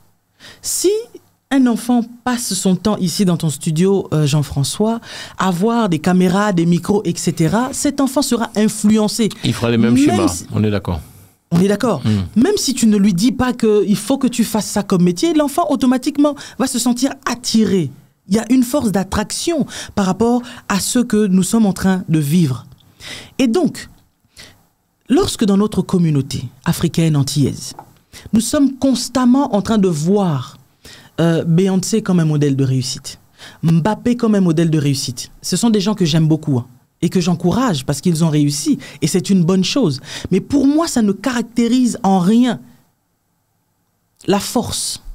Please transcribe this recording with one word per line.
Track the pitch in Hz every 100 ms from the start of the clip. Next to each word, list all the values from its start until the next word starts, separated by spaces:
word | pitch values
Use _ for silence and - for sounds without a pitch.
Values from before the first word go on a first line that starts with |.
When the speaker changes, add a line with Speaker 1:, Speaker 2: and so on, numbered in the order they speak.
| _ _ _ _ - -
Speaker 1:
Si | - - 359 427 480 - _ _ -
un | 269 247
enfant | 220 - 240 233 -
passe | 254 247 -
son | 190 190 180
temps | 214 208
ici | 180 - 185
dans | 165
ton | 165
studio, | 135 170 156 190 196 -
euh, | 156 147
Jean-François, | 151 139 143 135 - 214 226 - - - -
à | 185
voir | 175 220 233 214
des | 156
caméras, | 185 180 185 190 208
des | 175 170
micros, | 175 175 202 170
et | 175
cetera, | 180 170 160 208 262
cet | 254 294 285
enfant | 269 294
sera | 269 233 226 208
influencé. | 214 - 208 214 208 - 208 -
Speaker 2:
Il | 123
fera | - 117
les | 120
mêmes | 226 254
Speaker 1:
Même |
Speaker 2:
schémas, | 302 359 330
Speaker 1:
si | - -
Speaker 2:
on | 107
est | 107
d'accord. | 101 95 82 - - - _ -
Speaker 1:
On | 170
est | 196
d'accord. | 202 247 151 110
Speaker 2:
Hmm. | 104 90 208
Speaker 1:
Même | 311 415
si | - -
tu | 220
ne | 208
lui | 208 170
dis | 240
pas | - 254
que | 247 220 208 185
il | 202
faut | - 277
que | 254
tu | 240
fasses | 220 214 196
ça | 208
comme | 202 185
métier, | 180 175 339
l'enfant | 311 285 349 330
automatiquement | 247 254 254 302 - 294 285 - -
va | 262
se | 240
sentir | 254 240 262 269 -
attiré. | 240 - 226 202 190 135 - - _ -
Il | 214
y |
a | -
une | 262
force | 240 294 233
d'attraction | 190 190 - 214 - 339 320 - - - -
par | 185
rapport | 185 233 240 240 - -
à | 196
ce | - 247
que | 240 208 214
nous | 185
sommes | 180 226 208
en |
train | 180 190 185 -
de | 160
vivre. | 143 180 147 117 - - _ - - - - -
Et | 254
donc, | 349 277 - - - _ _ _ - - _ _ _ _ _ -
lorsque | 285 403 -
dans | 202 196
notre | 214 190
communauté | - 185 165 143 131 - 123 - -
africaine | - 175 - 160 147
antillaise, | 135 147 117 - - - - _ _ - -
nous | 220
sommes | 226 302 269 277
constamment | 269 247 - 262 247 269 277 202
en |
train | 196 220
de | 185
voir, | 151 165 208 185 139 - - _ _ - - - -
euh, | 165 165
Beyoncé | 170 165 190 190 - 220
comme | 214 180
un | 160
modèle | 151 143 135
de |
réussite, | 131 131 127 - - - _ - - -
Mbappé | 165 165 190 214 240 240
comme | 226 202
un |
modèle | 180 160 170
de | 156
réussite, | 143 135 - 120 - -
ce | - 185
sont | 233
des | 214
gens | 185 202
que | 165
j'aime | 160 156
beaucoup, | 156 151 123
hein, | 120 - _ _
et | 175
que | 190
j'encourage | 175 175 175 185 262 147 -
parce | 143
qu'ils | 180 160
ont | 165
réussi, | 151 143 147 311 254 - -
et | 160
c'est | 185 -
une | 190
bonne | 165 190
chose. | 185 285 190 127 - - -
Mais | 185
pour | - 277 269
moi, | 302 330
ça | 247
ne | 208
caractérise | 196 269 240 233 - 233 254 240 185
en | 190 190
rien | 175 233 254 175 - _ _ _ _ _ _ _ _ _ _ _ _ _ _ _ -
la | 196
force | - - 92 - - - -